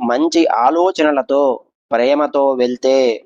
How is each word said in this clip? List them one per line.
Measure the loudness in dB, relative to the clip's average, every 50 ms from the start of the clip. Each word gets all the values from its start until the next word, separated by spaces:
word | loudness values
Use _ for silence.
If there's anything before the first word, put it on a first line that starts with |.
| -4
మంచి | -4 -2 0 0 0 0 0 0
ఆలోచనలతో, | 2 0 0 0 0 2 2 0 0 0 0 0 0 0 -2 -2 -2 0 0 0 0 -2 -4 -8 _ _ _ _ _ -2
ప్రేమతో | 0 0 0 0 0 -2 -2 0 0 0 0
వెళ్తే | 0 0 -2 -2 -2 -2 0 2 2 2 2 2 0 -2 -6